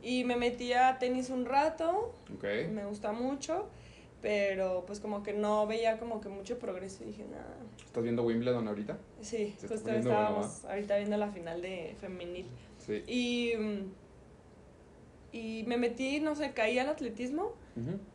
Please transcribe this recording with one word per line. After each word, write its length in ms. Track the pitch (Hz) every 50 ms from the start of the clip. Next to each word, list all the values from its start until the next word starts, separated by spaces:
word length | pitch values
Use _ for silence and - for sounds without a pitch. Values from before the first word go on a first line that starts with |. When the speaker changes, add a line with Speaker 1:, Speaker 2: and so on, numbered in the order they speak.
| -
Speaker 1:
Y 200 | 226 254 254 247
me 120 | 247 240
metí 360 | 240 240 240 240 240 247 240 247
a 260 | 247 254 262 254 254
tenis 300 | 254 247 254 254 254 254
un 140 | 262 254 247
rato, 680 | 233 254 277 294 311 320 - 330 330 349 403 453 466 - - - - -
Speaker 2:
Ok. 80 | - - 202 208 220 143 170
Speaker 1:
me 140 | 214 214 202
gusta 260 | 202 208 208 208 214
mucho, 580 | 208 233 240 262 277 277 - - 311 359 415 - - - - - - - - - - -
pero, 640 | - - 208 208 202 196 190 190 190 185 185 185 180
pues, 140 | 180 202 208
como 240 | - 214 208 202 202
que 100 | - 208
no 320 | 208 208 208 214 214 214
veía 320 | 208 220 226 226 226 220 220
como 240 | 240 233 233 214
que 80 | 208 208
mucho 300 | 196 196 196 196 240 240
progreso 440 | - 220 185 185 185 196 190 - 226
y 40 | 220
dije, 180 | 208 208 208
"Nada". 300 | - - - - - - - 247 214 - - -
Speaker 2:
¿Estás 200 | - - 123 117
viendo 180 | 120 120 117 117
Wimbledon 440 | 120 113 117 120 123 123 120 113 110
ahorita? 300 | 107 101 107 104 156 - - - - -
Speaker 1:
Sí, 340 | 220 - - 220 208 208 202 -
Speaker 2:
Se 80 | -
está 20 | 208
Speaker 1:
justo 160 | 226 214 -
Speaker 2:
poniendo 240 | 226 220 220 233 247
bueno, 140 | 226 208 214 208
Speaker 1:
estábamos 340 | 202 196 208 214 - - -
Speaker 2:
¿va? 40 | - -
Speaker 1:
ahorita 240 | 202 208 202 202 202
viendo 200 | 202 208 208 208
la 120 | 208 202
final 300 | 202 185 170 170 165 175
de 340 | 175 185 190 180 165 156 - -
femenil. 460 | - 190 185 180 175 175 175 180 185 180 - - - - - - -
Speaker 2:
Sí. 180 | - 107 104 - -
Speaker 1:
Y, 500 | 226 247 247 240 240 240 240 233 233 220
mm, 340 | 214 214 208 202 196 190 190 - - - - - - - - - - - - - - - - - - - - - - - - - - -
y 320 | - 233 226 220 226 226 220 233
me 100 | 247 240
metí, 420 | 240 233 233 - 262 262 277 302
no 160 | 302 311 302
sé, 180 | 294 302 262 -
caí 240 | - 220 220 247 254
al 80 | 262 285
atletismo 640 | 311 311 302 233 208 208 240 254 277 311 381 466 466 - - - -
Speaker 2:
Ujú. 240 | - 117 139 185 202 - - -